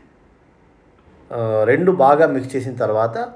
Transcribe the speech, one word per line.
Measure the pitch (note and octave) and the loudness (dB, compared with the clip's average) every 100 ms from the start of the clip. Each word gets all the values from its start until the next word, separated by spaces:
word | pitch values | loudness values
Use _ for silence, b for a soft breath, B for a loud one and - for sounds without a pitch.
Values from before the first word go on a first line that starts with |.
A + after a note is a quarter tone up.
| _ _ _ _ _ _ _ _ _ _ _ _ - | _ _ _ _ _ _ _ _ _ _ _ _ -14
ఆ, | A#2+ A2+ G#2+ | -8 -2 0
రెండు | G#2+ C#3+ F3+ | 2 2 2
బాగా | E3 C3+ D3 D#3 | 4 4 4 2
మిక్స్ | C3+ A#2 C3+ | 0 -6 -8
చేసిన | B2 A#2 | -8 -6
తర్వాత | G#2+ G#2+ A#2 A3 A#3+ | -4 -2 -2 -4 -12